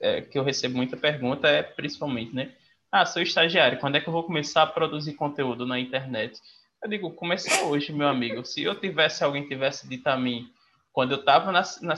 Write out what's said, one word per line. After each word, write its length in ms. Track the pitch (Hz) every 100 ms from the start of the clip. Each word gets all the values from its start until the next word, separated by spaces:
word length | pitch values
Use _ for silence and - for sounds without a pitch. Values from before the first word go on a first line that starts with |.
é, 200 | 104 78
que 160 | - 143
eu 60 |
recebo 320 | 139 131 127 127
muita 200 | 127 -
pergunta 520 | 151 147 123 143 156
é 140 | 147
principalmente, 720 | - - 143 - 147 120 113
né? 180 | 127 135 - _ _ _
"Ah, 140 | 196
sou 160 | 175 170
estagiário, 580 | 175 - 165 175 135 -
quando 160 | 139 147
é 40 |
que 80 | 151
eu 40 |
vou 100 | 165
começar 380 | 165 160 147 165
a 40 | 156
produzir 480 | - 156 151 151
conteúdo 520 | 147 147 143 131 120 123
na 120 | 127
internet?" 640 | 127 131 131 117 117 - - _ _ _
Eu 60 | 220
digo, 200 | 208 175
"Começa 520 | - 170 185 - 392
hoje, 280 | 185 147 143
meu 160 | 151 143
amigo." 360 | 131 117 113
Se 180 | 123 -
eu 120 | 160
tivesse, 480 | 202 196 156 156 -
alguém 220 | 151 143 143
tivesse 420 | 131 135 143 131
dito 180 | 131 143
a 100 | 131
mim, 340 | 127 120 120 _ _ _ _
quando 160 | - 131
eu 140 | 135
tava 260 | - 143 185
na, 120 | 180 190 -
na, 120 | 170